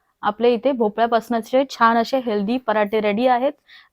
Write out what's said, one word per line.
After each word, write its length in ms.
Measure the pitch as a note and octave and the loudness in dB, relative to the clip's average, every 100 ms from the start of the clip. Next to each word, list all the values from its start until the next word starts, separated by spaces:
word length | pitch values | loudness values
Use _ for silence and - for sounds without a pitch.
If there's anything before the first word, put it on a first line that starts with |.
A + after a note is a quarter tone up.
| _ _ | _ _
आपले 320 | - G#3 A#3+ | -6 0 0
इथे 180 | A#3+ C4 | 2 0
भोपळ्यापासूनचे 920 | C4+ G#3+ G#3 A#3 A#3 A3 A#3 G#3+ C4 C#4 | 0 -2 0 0 0 -2 -6 -2 -2 -2
छान 260 | - A3+ A#3 | 2 2 2
असे 220 | A3+ C4+ | 0 -2
हेल्दी 400 | A#3+ G#3 G3+ B3+ | -2 -2 -2 -2
पराठे 420 | - G#3+ G#3 A3 | -2 -2 0 0
रेडी 260 | G#3 G3+ B3+ | 0 0 2
आहेत 260 | B3 C4+ - _ - _ | 2 0 -4 _ -20 _